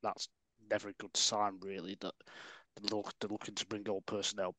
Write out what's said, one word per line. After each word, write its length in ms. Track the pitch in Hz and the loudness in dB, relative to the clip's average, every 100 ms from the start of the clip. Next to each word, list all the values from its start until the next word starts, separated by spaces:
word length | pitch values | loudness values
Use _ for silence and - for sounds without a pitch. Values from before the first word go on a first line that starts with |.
that's 280 | 107 - - _ _ _ 107 | -2 0 -6 _ _ _ 0
never 200 | 104 101 | 2 2
a 40 | |
good 220 | 95 101 - | -8 -2 4
sign, 420 | - 107 104 95 | 4 6 4 2
really, 360 | 98 95 87 101 | -4 -4 -4 -4
that 140 | - - - - - - - - | -6 -6 -16 -16 -14 -16 -18 -4
they're, 200 | 104 107 | 0 0
look, 160 | 101 - | -2 -4
they're 100 | 104 | -4
looking 260 | 107 - 101 | -2 -4 -4
to 100 | - | -2
bring 220 | 104 104 | -2 0
old 180 | 98 - | -2 0
personnel 480 | 107 - 104 92 | 0 0 0 -2